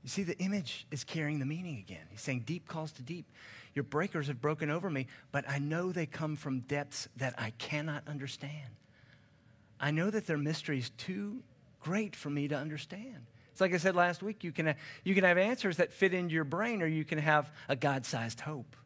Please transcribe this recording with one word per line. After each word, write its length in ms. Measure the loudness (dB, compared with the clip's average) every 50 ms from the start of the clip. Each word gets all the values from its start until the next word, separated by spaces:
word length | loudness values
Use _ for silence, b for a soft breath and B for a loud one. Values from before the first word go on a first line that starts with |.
You 60 | -8 -6
see, 160 | -4 -4 -2
the 140 | -2 -2 -2
image 480 | 0 0 0 0 -2 -4 -8 -10 -10 -8
is 140 | -8 -8 -8
carrying 340 | -4 -2 -2 0 0 0 0
the 80 | 0
meaning 320 | -2 -2 -4 -6 -6 -8 -8
again. 280 | -8 -10 -14 -14 -14 -16
He's 100 | -14 -8
saying, 180 | -4 -2 -2 -2
"Deep 260 | -2 -4 -6 -6 -6
calls 260 | -8 -8 -6 -6 -8
to 100 | -10 -12
deep. 280 | -10 -10 -10 -10 -10 _ B B B B B B B B B
Your 100 | -4 -4
breakers 420 | 0 0 0 0 0 0 -2 -2
have 140 | -2 -4 0
broken 280 | 0 0 0 0 0 -2
over 220 | -2 -2 -2 -2
me, 160 | -2 -2 -2 B B B B B
but 180 | -2 -2 -2 0
I 100 | -2 -2
know 340 | 0 0 0 0 0 0
they 140 | 0 -2 -2
come 300 | -4 -4 -4 -4 -2 -4
from 240 | -4 -2 -2 -2 -2
depths 480 | -2 -2 -2 -2 -2 -4 -6 -8 -8 -8 -6
that 180 | -4 -4 -4 -2 -4
I 120 | -6 -6 -6 -8
cannot 480 | -8 -4 -4 -4 -2 -2 -4 -6 -6 -8
understand. 640 | -8 -8 -6 -8 -10 -10 -10 -10 -10 -10 -12 -14 -18 -18 b b b b b b b b b b b b b b b b b b b -2
I 100 | 0 2
know 200 | 2 4 2 2
that 160 | 0 0 0
they're 100 | 0 0
mysteries 540 | 0 2 0 -2 -2 -2 -2 -2 -2 -2 -4 -8 -10
too 440 | -8 -6 -6 -4 -6 -6 -8 -10 -12 -16 -20 _ -20 -20 -20 _
great 360 | -6 -2 -2 -2 -2 -2 -6
for 140 | -8 -6 -4
me 180 | -2 -2 0 0
to 80 | -2
understand." 720 | -2 -2 -4 -6 -8 -8 -10 -12 -12 -12 -12 -14 -16 -18 -20 B B B B
It's 80 | B 2
like 140 | 2 4 4
I 20 |
said 180 | 4 4 6 8
last 280 | 8 6 6 6 0
week, 200 | -4 -6 -6 -4 -6
you 60 | -6
can 160 | -2 2 2
ha-, 80 | 2 2 B B B B B B
you 100 | 4 6
can 100 | 8 8
have 140 | 8 8 8
answers 380 | 6 4 4 2 2 0 4
that 160 | 4 4 2
fit 220 | 6 4 4 6 6
into 200 | 4 0 2 2
your 100 | 2 2
brain, 380 | 2 0 0 0 0 0 2
or 40 | 2
you 180 | 2 2 2 0
can 140 | 0 0 2
have 320 | 4 6 6 6 4 2 B B B B
a 80 | -2
God-sized 640 | 2 4 2 2 2 -2 -2 -2 -2 -2 -2 -4 -6
hope. 360 | -8 -8 -8 -8 -10 -12 -16 -20 -20